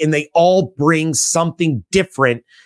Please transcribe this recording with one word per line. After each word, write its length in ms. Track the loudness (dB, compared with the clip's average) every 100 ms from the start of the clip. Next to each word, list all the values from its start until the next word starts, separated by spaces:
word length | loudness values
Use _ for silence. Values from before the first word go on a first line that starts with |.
and 140 | -2
they 160 | -2 -2
all 400 | 2 2 2 0 -2
bring 340 | 0 0 0
something 720 | -2 -2 -2 -2 -2 -2 -4 -2
different 520 | -2 -2 -2 -2 -2 -10 _